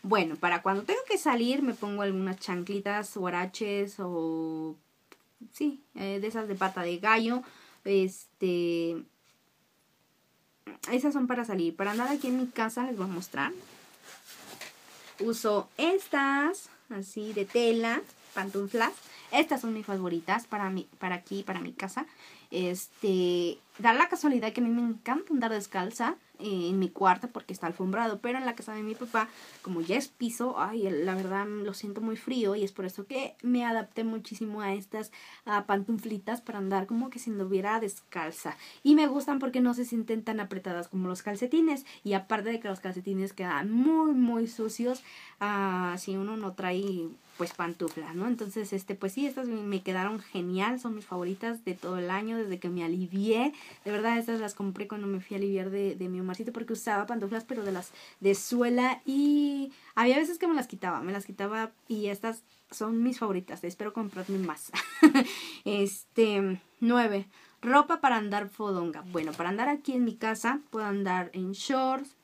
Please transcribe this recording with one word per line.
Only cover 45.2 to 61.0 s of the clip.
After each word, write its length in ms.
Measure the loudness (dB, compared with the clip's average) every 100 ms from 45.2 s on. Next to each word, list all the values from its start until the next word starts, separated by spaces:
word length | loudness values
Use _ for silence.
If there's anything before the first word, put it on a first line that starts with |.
| -20 -6
ah, 560 | -2 0 2 2 0 -2
si 180 | -4 -4
uno 200 | -2 -4
no 160 | -6
trae, 540 | -4 -2 0 -2 -2 -6 -10 -20 -6
pues, 160 | -6
pantuflas, 640 | -2 -4 -2 -4 -4 -8 -4
¿no? 120 | -2
Entonces, 440 | -2 -4 -6 -4
este, 220 | -6 -6
pues 200 | -4 -4
sí, 120 | -2 -2
estas 220 | -2 -4
me, 160 | -4
me 180 | -2 -2
quedaron 380 | -2 -2 -2 -4
genial, 600 | -6 -6 -2 0 0 -2
son 160 | -6 -8
mis 100 | -6
favoritas 600 | -6 -4 -4 -6 -6 -6
de 80 |
todo 240 | -6 -6 -4
el 140 | -2
año, 260 | -2 -2 -4
desde 220 | -4 -4
que 100 | -4
me 140 | -4
alivié. 680 | -2 -2 -2 -2 2 4 2 -2 -20 -12
De 80 | -4
verdad, 260 | 0 2 2
estas 220 | 0 -2
las 140 | -4
compré 340 | -4 -4 -4 -6
cuando 200 | -6 -4
me 140 | -4
fui 140 | -4 -4
a 40 |
aliviar 320 | 0 0 -2
de, 240 | -2 -2 -2
de 140 | -4
mi 100 | -2
Omarcito, 340 | -4 -4 -6
porque 200 | -6 -6
usaba 340 | -4 0 0 0
pantuflas, 360 | -4 -2 -6
pero 200 | -4 -4
de 80 | -2
las 200 | -4 -8 -18 -20 0
de 160 | 2 2
suela, 680 | 2 2 4 4 4 2 0
y 680 | 4 6 6 4 0 -4 -8 -6 4
había 220 | 6 6
veces 200 | 4 0
que 100 | 2
me 60 |
las 140 | 2 0
quitaba, 340 | -4 -2 -2